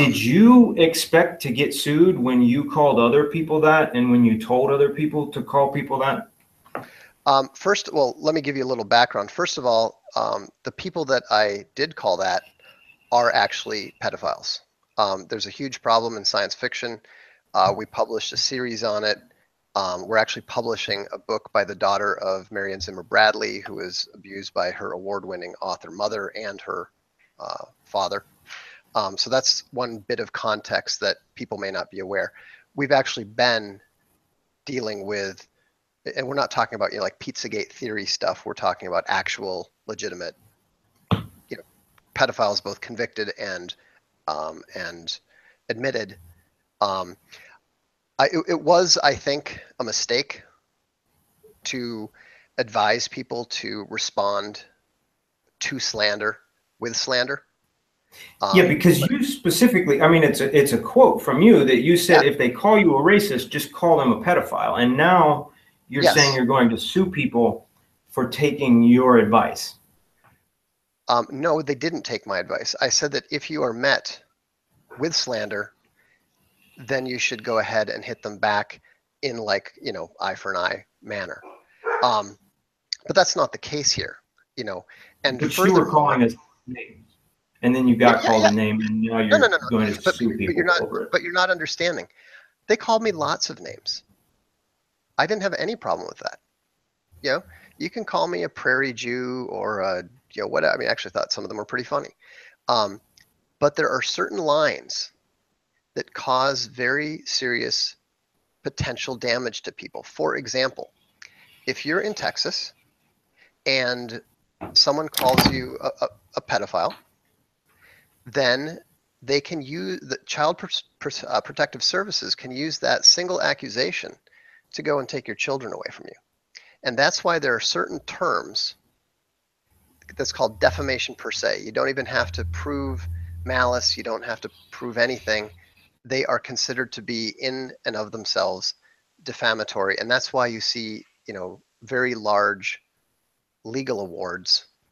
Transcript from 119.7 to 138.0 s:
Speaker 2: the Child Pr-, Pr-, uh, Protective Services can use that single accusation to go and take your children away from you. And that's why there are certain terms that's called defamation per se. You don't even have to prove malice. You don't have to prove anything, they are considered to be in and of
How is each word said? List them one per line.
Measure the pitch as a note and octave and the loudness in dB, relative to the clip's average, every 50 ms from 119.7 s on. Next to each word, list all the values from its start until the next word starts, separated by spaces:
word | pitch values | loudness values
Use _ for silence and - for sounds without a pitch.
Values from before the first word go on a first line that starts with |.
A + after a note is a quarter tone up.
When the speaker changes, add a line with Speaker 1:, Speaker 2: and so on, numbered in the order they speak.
| D3+ E3+ F#3+ F#3+ F#3 - | -10 -8 -8 -8 -8 -10
Speaker 2:
the | - C3 C3 - _ | -8 -10 -10 -10 _
Child | - - D3+ D3+ D#3+ F3 - | -10 -4 0 0 0 0 -2
Pr-, | - - - - - _ _ _ | -8 -6 -6 -6 -8 _ _ _
Pr-, | - D3 - - - | -10 -10 -8 -10 -10
uh, | - B2+ G#2+ | -2 -2 -4
Protective | - - C#3 - D3 - - B2 - | -4 -4 -4 -4 -4 -4 -4 -4 -4
Services | - - F#3 G3 G#3+ - - - - - | -2 -2 -2 -4 -4 -6 -6 -4 -4 -6
can | - - B2+ B2+ | -6 -6 -12 -8
use | C3 D3+ D#3+ D3 - | -6 -6 -6 -6 -4
that | C3+ B2 B2 - - | 0 0 0 4 4
single | - - F3 F3+ F3+ F3+ - | 4 4 4 2 -4 -2 0
accusation | - C#3+ C#3+ - - C3 - B2 C#3 F3+ F3 - - - - _ _ _ _ _ _ _ _ _ _ _ - | 0 0 -2 -2 -6 -10 -4 -4 -4 -2 -4 -6 -8 -10 -16 _ _ _ _ _ _ _ _ _ _ _ -14
to | - - | -10 -4
go | D3+ D3 C#3 | -2 -2 -2
and | B2+ - | -4 -6
take | - C3 - | -8 -10 -8
your | - G#2+ | -10 -8
children | - - D3 C3+ C3+ B2+ G#2 F2+ | -8 -4 -4 -4 -6 -6 -10 -12
away | F2 - - | -10 -12 -12
from | - - - | -12 -14 -18
you. | - - _ _ _ _ _ _ _ _ - _ _ _ _ - | -20 -20 _ _ _ _ _ _ _ _ -20 _ _ _ _ -8
And | C3+ A#2 | -6 0
that's | B2+ C#3 E3+ - - - | 2 2 2 2 0 -2
why | F3+ E3+ D#3+ | 0 0 0
there | D3 C3+ A#2+ | 0 0 0
are | A2 | 0
certain | - - - F3 - - - - | -2 -2 -2 -2 -4 -4 -8 -12
terms | - - - - F3+ D#3+ A2 E2+ - - G#2+ - - - - _ _ _ _ _ _ _ _ _ _ _ _ _ _ _ _ _ _ _ _ _ _ _ _ _ _ - - | -12 -12 -8 -4 -2 -2 -2 -2 -4 -6 -8 -6 -6 -6 -8 _ _ _ _ _ _ _ _ _ _ _ _ _ _ _ _ _ _ _ _ _ _ _ _ _ _ -20 -8
that's | - C3+ - - | -8 -8 -8 -4
called | - C3 A2 A2 G2 | -4 -4 -4 -2 0
defamation | - - - - C#3+ C3+ C3 - - - A#2+ | 0 0 0 0 -4 -4 -4 -4 -4 -8 -10
per | - - A#2 - | -10 -10 -10 -8
se. | - - A2 G2+ G2 G2+ | -4 -2 -2 -2 -2 -6
You | A2+ A2 | -6 -4
don't | C3 C3 C3+ | -2 -2 -2
even | C3+ C#3 B2+ | -2 -4 -6
have | - C3 A#2+ A#2+ - - | -4 -2 -2 -2 -2 -4
to | - A#2 | -8 -6
prove | - - - - D3 C#3+ C#3 C#3 C3+ C3 B2 - - - - - - - - - | -6 -6 -8 -8 -6 -6 -6 -6 -6 -6 -8 -8 -10 -10 -10 -10 -12 -12 -12 -8
malice. | B2 B2+ B2+ B2+ B2 B2 B2 - - - | -4 0 2 2 2 2 0 0 -2 -2
You | A#2 G#2+ | -2 -4
don't | A#2 A2 - B2 | -6 -6 -6 -6
have | A#2+ A2 - - | -8 -10 -8 -10
to | A2 _ _ _ _ | -14 _ _ _ _
prove | - - B2 B2 A2 | -16 -12 -10 -8 0
anything, | A#2+ A#2 B2+ B2+ G#2+ - G#2+ G#2+ G#2+ G#2+ G#2+ - - _ _ _ _ _ _ _ _ _ | 0 2 2 0 -4 -2 -2 -2 -2 -2 -6 -12 -20 _ _ _ _ _ _ _ _ _
they | B2 C3 C3+ - | -4 -2 -2 0
are | - B2 A#2 | 0 0 -2
considered | - - B2+ A2 - - B2+ B2+ B2+ A#2+ - | -2 -4 -6 -6 -4 -4 -4 -4 -6 -6 -6
to | B2 G#2 | -14 -10
be | G#2+ A#2+ A2+ A2 A2 - - | -8 -6 -6 -6 -6 -8 -6
in | C3+ C3 C3 C3 C3 B2+ - - _ | -6 -6 -6 -6 -10 -10 -14 -10 _
and | B2 A2 | -8 -6
of | G#2 | -6